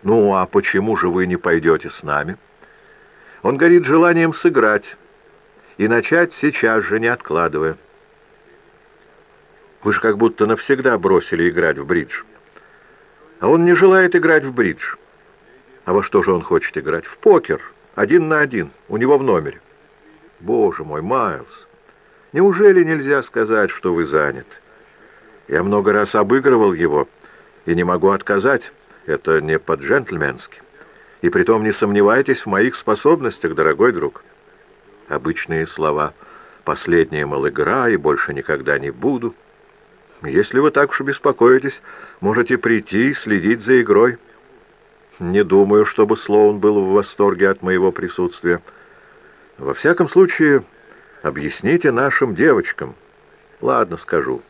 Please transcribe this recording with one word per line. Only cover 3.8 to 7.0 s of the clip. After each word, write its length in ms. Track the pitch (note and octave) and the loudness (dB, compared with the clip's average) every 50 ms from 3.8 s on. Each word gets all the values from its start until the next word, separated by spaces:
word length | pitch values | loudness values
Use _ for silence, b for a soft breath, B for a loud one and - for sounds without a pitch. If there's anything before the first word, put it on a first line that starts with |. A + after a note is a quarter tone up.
| D3+ | 4
желанием 480 | C3 D3+ E3 E3+ E3+ E3+ E3 E3 D#3+ | 2 2 4 4 4 2 2 0 0
сыграть 640 | D#3+ - - F3 D3+ C3 A2 G#2+ G#2+ G#2 - - - _ _ _ _ _ _ _ _ _ _ _ _ b b b b b | -2 0 -2 0 2 2 2 2 0 -2 -4 -8 -20 _ _ _ _ _ _ _ _ _ _ _ _ b b b b b
и 100 | G2+ G#2+ | 0 0
начать 440 | A#2 A#2 - - D#3+ E3+ F3 E3+ | 0 0 0 2 2 2 2 0
сейчас 520 | - - - D3+ - - - A2+ A2+ A2 F#2+ | -2 -4 -4 -4 -2 0 -2 0 0 0 -2
же, 140 | F2 G#2 | -2 -2
не 80 | A2 | -2